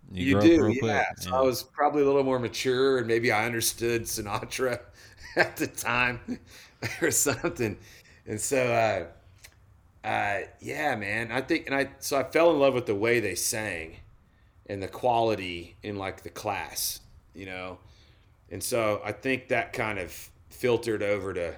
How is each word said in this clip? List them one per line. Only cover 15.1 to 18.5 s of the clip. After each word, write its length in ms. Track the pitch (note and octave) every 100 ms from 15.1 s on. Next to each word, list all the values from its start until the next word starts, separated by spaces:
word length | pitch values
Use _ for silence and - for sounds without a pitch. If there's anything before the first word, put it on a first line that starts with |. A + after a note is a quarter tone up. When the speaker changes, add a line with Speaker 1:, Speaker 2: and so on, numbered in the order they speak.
| A#2 A2+ G2+ F#2 E2+ E2+ -
Speaker 2:
in, 160 | G#2+ G2+
like, 240 | F#2+ F#2
the 60 | -
class, 680 | - G#2+ F#2+ D#2+ - - - - - _
you 120 | - F#2+
know? 320 | F#2 F#2 F2 - - - - _ _ _